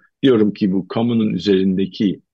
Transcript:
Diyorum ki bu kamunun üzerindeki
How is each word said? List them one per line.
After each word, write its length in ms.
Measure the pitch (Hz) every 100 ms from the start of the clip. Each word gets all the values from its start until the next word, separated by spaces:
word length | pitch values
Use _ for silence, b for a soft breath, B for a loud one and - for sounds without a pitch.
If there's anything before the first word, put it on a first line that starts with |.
| B _
Diyorum 300 | 139 117 104
ki 200 | 101 104
bu 160 | 95 87
kamunun 440 | 113 117 117 107
üzerindeki 880 | 92 95 95 95 92 95 - 104 82 _